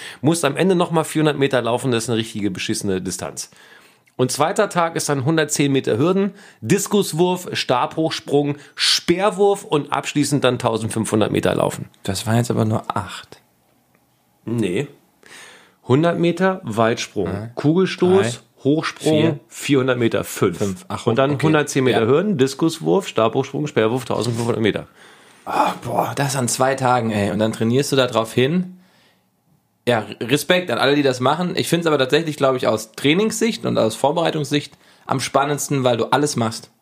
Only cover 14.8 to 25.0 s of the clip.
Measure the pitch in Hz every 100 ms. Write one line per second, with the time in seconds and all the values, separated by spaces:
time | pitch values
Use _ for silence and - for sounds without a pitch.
14.8 | 143 - _ _ - - - - _ _
15.8 | - 131 170 170 170 170 190 185 127 107
16.8 | 113 120 - 107 85 101 113 - 143 165
17.8 | 185 - 185 190 151 117 - _ 135 151
18.8 | 151 - 151 156 165 147 - - - 139
19.8 | 131 123 117 101 92 - 107 85 104 92
20.8 | - 104 - 117 135 139 156 156 139 147
21.8 | 127 113 110 143 208 156 135 - 165 -
22.8 | 156 180 - - 113 131 131 143 147 -
23.8 | 110 131 120 - 113 117 117 110 107 85
24.8 | 76 _